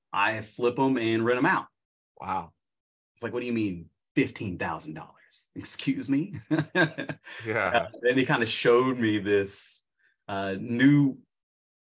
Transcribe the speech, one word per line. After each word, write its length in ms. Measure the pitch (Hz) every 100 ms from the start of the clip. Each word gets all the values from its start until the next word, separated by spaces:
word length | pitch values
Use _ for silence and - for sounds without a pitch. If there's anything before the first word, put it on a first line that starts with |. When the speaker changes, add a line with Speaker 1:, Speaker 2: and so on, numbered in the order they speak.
| _
Speaker 1:
I 300 | 98 104 110
flip 360 | 104 - 120 120
'em 200 | 135 131
and 280 | 113 113 113
rent 140 | 123
'em 80 | 120
out." 180 | 185 - _ _ _ _ _
Speaker 2:
Wow. 300 | 95 95 82 _ _ _ _ _ _ _
Speaker 1:
It's 80 |
like, 100 | 117
"What 60 | 120
do 80 | 123
you 60 |
mean 360 | 113 104 87 80 _ _ -
fifteen 440 | 131 - 107 82
thousand 340 | 92 80 78
dollars? 540 | 78 - _ _ - - -
Excuse 520 | - - - 135 123
me?" 280 | 139 196 180 -
<laughs> 240 | 156 156 185 156 - 135 - - - 113
Speaker 2:
Yeah. 200 | 110 95
Speaker 1:
Uh, 200 | 117 - - 120
and 120 | 127
he 60 | 120
kinda 180 | 139 113
showed 540 | - 123 120 131 123
me 180 | 113 104
this, 680 | 98 101 98 - - - _ _ _ _ -
uh, 260 | 98 98 98
new 580 | 113 120 135 147 139 - _ _ _ _ _ _ _